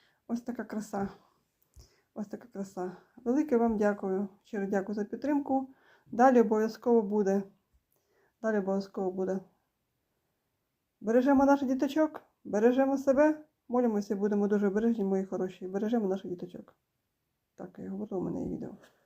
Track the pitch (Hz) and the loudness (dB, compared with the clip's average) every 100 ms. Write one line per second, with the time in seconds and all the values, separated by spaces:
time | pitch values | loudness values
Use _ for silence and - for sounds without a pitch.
0 | _ _ - 233 - 240 214 214 208 202 | _ _ -8 -8 -6 -10 -8 -8 -8 -6
1 | 196 - _ _ _ _ _ - - _ | -6 -8 _ _ _ _ _ -20 -20 _
2 | _ - 208 208 - 202 196 - 180 180 | _ -12 -12 -12 -14 -12 -12 -8 -10 -10
3 | _ - 240 262 302 233 233 214 208 202 | _ -10 -2 -2 0 0 0 0 0 0
4 | 190 190 202 - _ 214 196 202 190 214 | -2 -2 -4 -10 _ -8 -2 -2 -2 -6
5 | 208 214 277 294 285 269 262 - _ _ | -6 -6 -2 -2 0 -2 -4 -12 _ _
6 | _ 214 262 247 220 214 220 220 - 233 | _ 4 6 6 6 2 0 -2 2 2
7 | 202 208 190 196 196 _ _ _ _ _ | 2 0 2 0 -2 _ _ _ _ _
8 | _ _ _ _ 220 214 190 196 196 - | _ _ _ _ -2 -2 0 -2 -4 -4
9 | 190 190 185 190 - _ _ _ _ _ | -4 -2 -2 -4 -8 _ _ _ _ _
10 | _ _ _ _ _ _ _ _ _ _ | _ _ _ _ _ _ _ _ _ _
11 | 202 233 262 269 269 277 262 262 285 311 | 0 2 4 6 6 4 2 0 0 2
12 | 311 311 - _ - 196 226 254 269 269 | 0 -2 -18 _ -6 2 4 4 2 2
13 | 277 262 302 302 - _ - 240 247 208 | 2 4 4 2 -6 _ -4 0 0 0
14 | 202 202 202 208 202 208 202 196 233 226 | -2 -2 0 2 2 2 2 2 2 2
15 | 196 190 190 180 185 - 185 190 214 240 | 0 0 -2 -4 -6 -6 -8 -4 -2 0
16 | 202 190 185 180 175 - - _ _ _ | 0 -2 -4 -10 -10 -14 -20 _ _ _
17 | _ _ _ _ _ - 185 180 190 196 | _ _ _ _ _ -18 -16 -14 -12 -10
18 | 208 190 170 170 180 175 - - - _ | -8 -6 -4 -6 -6 -8 -10 -14 -20 _